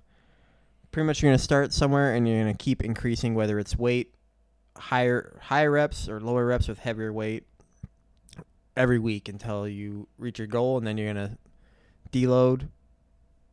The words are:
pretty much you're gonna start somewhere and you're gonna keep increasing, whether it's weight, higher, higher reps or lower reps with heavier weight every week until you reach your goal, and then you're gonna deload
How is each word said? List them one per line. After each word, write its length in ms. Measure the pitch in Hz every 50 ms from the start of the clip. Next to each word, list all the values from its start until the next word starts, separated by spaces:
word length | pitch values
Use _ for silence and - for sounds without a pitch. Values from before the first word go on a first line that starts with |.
| _ _ _ _ _ _ _ _ _ _ _ _ _ _ _ _ _ _
pretty 160 | - 156 156
much 160 | 156 147 - -
you're 80 | 147
gonna 80 | - -
start 340 | - - 147 139 143 - -
somewhere 420 | - 147 139 139 139 143 139 113
and 140 | 120 120 117
you're 100 | 113 110
gonna 140 | 110 107 101
keep 280 | - - 139 131 - -
increasing, 500 | 110 113 - - 123 117 113 - 117 113
whether 240 | 110 107 104 104 104
it's 180 | 104 - - -
weight, 340 | 120 120 123 123 117 - _ _ _ _ _ _ _ _ _ _ _ _ -
higher, 600 | - - - - 127 123 123 123 117 - - - -
higher 300 | - - 135 143 151 147
reps 380 | 147 147 147 151 - - - -
or 120 | 107 107
lower 240 | 107 117 120 123 120
reps 240 | 120 123 120 - 117
with 120 | 110 95
heavier 320 | - 123 113 110 110 110 107
weight 340 | 110 107 110 110 - - _ _ _ _ _ _ _ - - _ _ _ _ _ _ _ - - - - - _ _ _ _ _
every 220 | 127 127 123 123 117
week 300 | 110 117 107 104 - -
until 380 | 98 101 110 117 104 104 101 104
you 380 | 101 101 104 104 104 104 104 - _ -
reach 200 | - 120 110 -
your 100 | 110 107
goal, 280 | 110 117 120 127 131
and 100 | 127 113
then 120 | 110 107 110
you're 140 | 107 107 104
gonna 260 | 101 101 98 104 - _ _ - _ _ _ _ _ _ _ _ _ - - -
deload 560 | 127 127 127 127 127 127 127 127 131 139 - - _ _ _ _ _ _ _ _ _ _ _ _ _ _ _